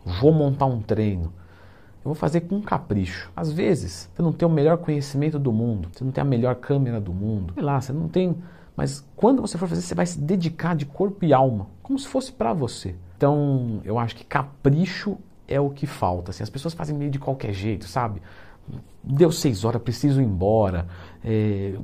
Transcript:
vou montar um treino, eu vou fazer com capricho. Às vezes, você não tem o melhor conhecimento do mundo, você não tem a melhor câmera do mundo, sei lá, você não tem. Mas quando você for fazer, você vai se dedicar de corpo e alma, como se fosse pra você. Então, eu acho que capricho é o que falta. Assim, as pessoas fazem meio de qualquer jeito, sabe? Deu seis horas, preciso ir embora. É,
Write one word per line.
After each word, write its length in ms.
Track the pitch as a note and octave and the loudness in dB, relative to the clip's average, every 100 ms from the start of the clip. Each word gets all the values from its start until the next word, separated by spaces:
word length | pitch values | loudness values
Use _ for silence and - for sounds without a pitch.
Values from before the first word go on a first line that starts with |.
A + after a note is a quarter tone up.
vou 300 | F2+ F2+ C#3+ | -8 4 6
montar 320 | D#3 C#3+ C#3 C3+ | 6 4 2 0
um 160 | A#2 | 0
treino, 500 | G#2 G#2+ G#2+ F#2+ E2 - - - - - - - | -2 0 0 0 -4 -8 -20 -20 -20 -20 -20 -10
eu 60 | C#3 | -6
vou 40 | |
fazer 280 | D#3+ D#3+ E3+ | -2 0 0
com 200 | E3+ G3+ | 0 -4
capricho. 680 | G#3 - - G2 F2+ - - | -2 -4 0 -2 -2 -6 -10
Às 200 | - D#3+ | -6 -4
vezes, 560 | D#3 G#3+ D#3+ F2 - - | 0 2 0 -2 -10 -10
você 80 | - | -2
não 120 | E3 | -2
tem 120 | E3 E3+ | 2 2
o 60 | |
melhor 260 | D#3+ D3+ E3+ | 4 4 4
conhecimento 600 | E3+ D3 C#3 C#3 D3+ D3+ | 0 -2 -2 -2 0 0
do 140 | C3+ | 2
mundo, 340 | A2 A#2+ G#2 E2+ | 2 2 -2 -4
você 140 | - | -6
não 80 | C3 | -4
tem 100 | C3+ | 0
a 40 | C#3+ | 2
melhor 300 | A#2+ B2 B2 | 2 2 0
câmera 440 | - C#3 B2+ A2+ | 0 0 2 -2
do 140 | G2 | -4
mundo, 400 | F#2 G#2+ G#2 E2+ | -4 -2 -2 -4
sei 100 | D3+ | -4
lá, 160 | C#3+ C#3 | -2 -2
você 140 | C3 | -2
não 160 | D3 D#3+ | -4 -2
tem. 260 | F#3 F3+ F3 - - - - | 0 0 -2 -8 -20 -12 -4
Mas 320 | C#3 - - - | -4 -6 -14 2
quando 260 | A3 C4 | 4 4
você 160 | A3 E3+ | 0 -4
for 120 | F3+ | -2
fazer, 120 | E3 | -4
você 140 | - F3 | -2 -2
vai 100 | F3 | -2
se 140 | E3+ | -2
dedicar 560 | D3 G3 E3 - E3 D#3+ | 0 0 0 -2 -2 0
de 100 | C#3 | -2
corpo 380 | - G3 G3 | -2 -2 0
e 80 | E3 | 4
alma, 360 | C3 C3+ G#2+ - - | 6 6 2 -4 -10
como 160 | - C4+ | -4 -4
se 100 | - | -2
fosse 240 | C4 C4 | -4 -4
pra 180 | - A3+ | -2 -2
você. 440 | F#3 B2 - F#2+ F2 - - | 0 -2 -4 -10 -10 -14 2
Então, 640 | C#3 D3 C#3+ C3+ A#2+ G#2+ - | 4 4 2 2 0 -4 -2
eu 120 | A#2 | -2
acho 160 | A#2 | -2
que 120 | - - | -6 -4
capricho 920 | C#3+ C#3 - C#3 D3+ F#3 - G#3 - - - - | -4 -4 0 2 4 2 -2 -6 -6 -10 -18 -4
é 100 | C3+ | 0
o 120 | C#3+ | 0
que 180 | C#3 - | -2 -8
falta. 440 | - F#2 F2+ F2 | -2 -2 0 -4
Assim, 120 | - | -8
as 60 | A2 | -8
pessoas 240 | C3+ E3 | -6 -8
fazem 240 | E3 D3+ D3 | -6 -6 -4
meio 140 | C#3+ | -2
de 80 | C#3 | -2
qualquer 340 | C#3 C3+ A2+ | -4 -4 -4
jeito, 340 | F#2+ G#2 F#2 E2 | -4 -2 -4 -4
sabe? 340 | C3 A#2+ F#2+ - - - - - B2+ - - | -4 -4 -4 -12 -18 -20 -18 -14 -14 -16 -12
Deu 260 | - C#3 E3+ | -2 6 6
seis 360 | E3 D3 G2 A2 | 6 0 2 0
horas, 160 | A#2 | 0
preciso 400 | B2 A2+ D3 C3+ | -2 0 2 4
ir 40 | B2 | 4
embora. 640 | F2 G2 A2 G2 F2 F2 F2 - - | 2 4 4 4 0 -4 -10 -16 -10
É, 540 | A#2 A2 G#2+ G2 G2 G2 | 0 2 2 0 -2 -6